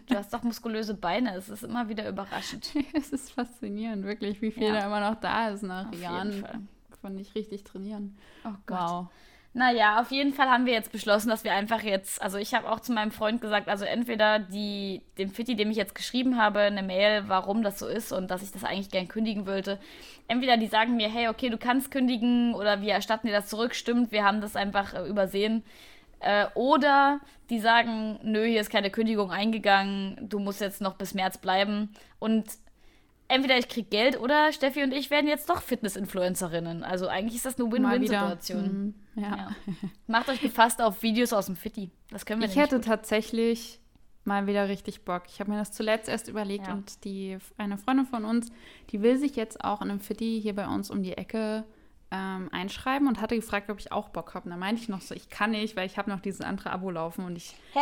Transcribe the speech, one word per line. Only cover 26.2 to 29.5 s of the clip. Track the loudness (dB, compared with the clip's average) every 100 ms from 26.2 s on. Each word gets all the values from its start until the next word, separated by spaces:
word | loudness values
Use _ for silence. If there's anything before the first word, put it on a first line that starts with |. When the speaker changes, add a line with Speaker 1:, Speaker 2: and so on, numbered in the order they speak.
| 0 2 2
Speaker 1:
oder | 2 4 6 8 8 6 4 -4 -16 -4
die | 0
sagen, | 6 6 6 0 -4 -4
„Nö, | 0 2 4
hier | 2
ist | 2
keine | 2 2
Kündigung | 2 2 2 2
eingegangen, | 2 0